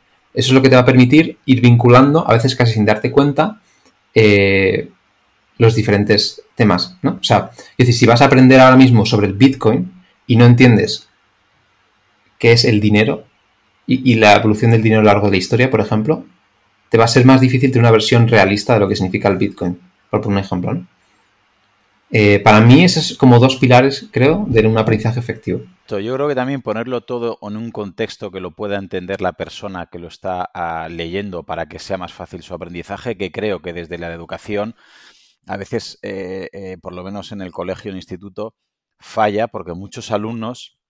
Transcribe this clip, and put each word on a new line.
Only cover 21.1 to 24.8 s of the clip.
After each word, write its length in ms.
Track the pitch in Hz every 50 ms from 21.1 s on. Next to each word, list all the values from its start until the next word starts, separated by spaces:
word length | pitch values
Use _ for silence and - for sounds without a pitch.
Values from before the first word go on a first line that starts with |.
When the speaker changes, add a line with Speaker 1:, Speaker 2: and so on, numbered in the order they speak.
| _ _ _ _ _ _ _ _ _ _ _ _ _ _ _ _ _ _ _ - -
Speaker 1:
Eh, 220 | 113 104 104 101 98
para 220 | - 110 107 107
mí, 240 | 113 120 127 156 180
esos 260 | 175 - 165 - -
es 80 | - -
como 220 | 139 127 120 120
dos 160 | 127 131 131
pilares, 500 | - 139 127 127 123 131 139 139 - - -
creo, 320 | - 117 127 143 165 202 208
de 180 | - 120 110 107
un 120 | 110 110
aprendizaje 400 | 110